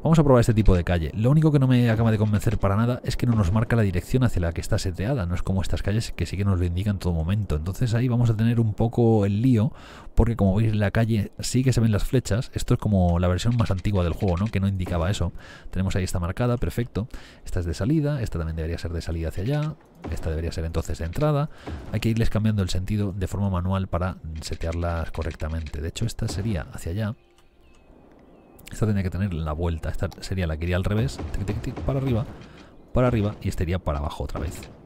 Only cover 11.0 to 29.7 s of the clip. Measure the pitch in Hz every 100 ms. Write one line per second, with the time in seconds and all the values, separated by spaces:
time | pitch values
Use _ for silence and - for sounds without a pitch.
11 | 113 113 - - - 123 131 120 110 101
12 | - 131 - 98 - - - 123 110 98
13 | 87 85 90 90 117 120 95 95 107 101
14 | 87 82 104 85 110 98 98 95 90 87
15 | 82 101 85 - - - - 92 95 95
16 | 92 98 85 - 120 120 - - 123 -
17 | 117 - - - - - 85 80 104 160
18 | 143 147 110 85 80 80 80 82 85 82
19 | - 82 80 - 104 147 151 151 - -
20 | 80 78 82 80 82 - 80 82 - 78
21 | 82 - 151 143 151 - - - - 107
22 | 113 113 113 110 110 104 92 87 95 107
23 | 101 98 92 - 101 90 90 95 92 87
24 | 92 - 80 80 - - 82 85 85 85
25 | - - 80 - 78 82 78 - 82 -
26 | 113 - 107 - 107 90 - - 82 95
27 | 107 - _ _ - _ - - - -
28 | - - - - - - - - 104 101
29 | 90 85 101 78 78 76 87